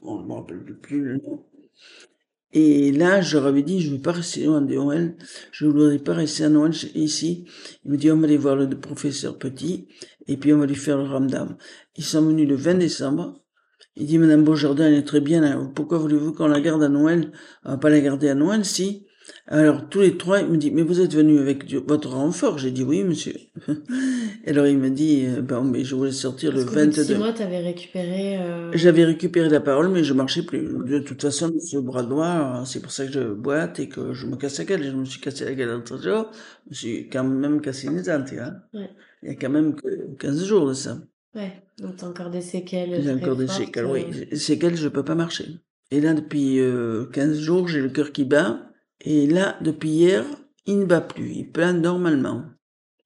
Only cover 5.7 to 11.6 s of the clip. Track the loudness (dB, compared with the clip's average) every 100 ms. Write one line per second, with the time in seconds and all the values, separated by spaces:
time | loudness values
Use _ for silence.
5.7 | 6 4 4 -2 -2 -2 0 4 4 4
6.7 | 0 -6 -2 -2 -2 -4 -6 -10 -20 -20
7.7 | -14 -4 2 4 4 4 4 2 2 0
8.7 | -4 -10 -6 -6 -6 -8 -8 -10 -8 -6
9.7 | -6 -10 -20 -20 _ -8 -2 4 4 2
10.7 | -2 -2 -2 -2 -2 -2 -2 -6 -12